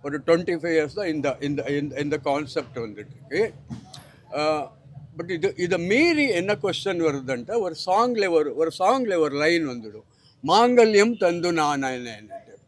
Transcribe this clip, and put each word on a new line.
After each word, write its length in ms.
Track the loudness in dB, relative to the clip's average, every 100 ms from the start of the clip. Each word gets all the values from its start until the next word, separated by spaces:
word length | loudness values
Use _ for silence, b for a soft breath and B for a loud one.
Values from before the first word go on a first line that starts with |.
ஒரு 180 | -6 -6 2
ட்வென்டி 300 | 2 2 -4
ஃபைவ் 200 | 0 0
இயர்ஸ் 140 | 0
தான் 140 | -4 -4
இந்த, 300 | -2 -2 -2
இந்த, 240 | -4 -4
இந்த, 360 | -2 -4 -4 -6
இந்த 180 | -4 -2
கான்செப்ட் 600 | -2 -2 -2 -8 -8 -10
வந்துட்டு 360 | -12 -12 -18 -20
இருக்கு. 380 | -8 -2 -2 -4 -16 -16 B B B B -12
அஹ், 360 | -4 -2 -2 -6 _ -20 -20 -18 -12
but 140 | -8
இது, 220 | -4 -4 -2
இதை 220 | -2 -2
மீறி 480 | 2 2 4 2 2
என்ன 300 | 0 0 -2
கொஸ்டின் 380 | -2 -4 -4 0
வருதுன்ட்டு 580 | 0 -2 -4 -6 -4 -4
ஒரு 160 | -4 -6 0
சாங்ல 440 | 2 2 2 2
ஒரு, 260 | 2 2 0
ஒரு 160 | -2 2
சாங்ல 380 | 2 2 0 0
ஒரு 200 | 0 2
லைன் 300 | 2 2 -2
வந்துடும், 360 | -6 -12 -18 _ b b b
"மாங்கல்யம் 760 | 4 6 6 6 6 6 4 2
தந்து 340 | 0 0 -2
நானேன்னுட்டு." 1000 | 0 0 0 -4 -6 -10 -14 -16 -20 -20 -20